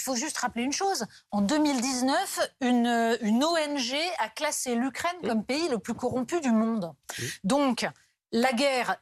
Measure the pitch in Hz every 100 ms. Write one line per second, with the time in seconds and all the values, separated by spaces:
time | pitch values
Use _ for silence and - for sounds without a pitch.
0 | - 247 294 - 247 226 247 285 392 349
1 | 214 - - 208 202 302 302 269 247 254
2 | 262 302 392 - 311 - 247 247 233 233
3 | 226 240 214 226 302 339 302 285 240 277
4 | 339 339 220 - 302 - 254 233 262 -
5 | 339 359 254 220 202 269 339 233 - 220
6 | 247 240 247 349 277 220 226 226 170 -
7 | - - 123 - 190 269 277 226 185 -
8 | _ _ - 226 254 240 285 254 196 190